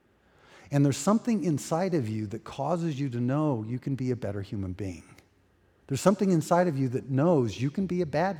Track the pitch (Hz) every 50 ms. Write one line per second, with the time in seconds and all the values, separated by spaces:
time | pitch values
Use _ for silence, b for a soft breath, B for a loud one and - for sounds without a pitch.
0 | b b b b b b b b b b b b b b 143 143 139 143 131 -
1 | - 190 208 226 - 247 226 202 - 180 151 131 - - 165 160 190 190 175 160
2 | 120 107 107 110 107 101 110 113 - - - - 135 147 175 170 165 170 143 127
3 | 143 139 120 120 120 123 135 151 156 151 135 113 107 110 123 127 - 139 139 117
4 | 131 127 123 107 - 101 101 104 98 - 117 101 98 92 90 - 104 95 87 80
5 | - - - - - _ _ _ _ _ _ _ _ _ _ _ _ - 139 127
6 | - 185 208 - 208 190 180 160 143 - 175 175 180 180 143 135 135 127 117 127
7 | 95 131 135 131 143 180 180 143 123 110 92 98 123 143 - - 196 175 180 180
8 | 180 147 135 147 175 196 190 147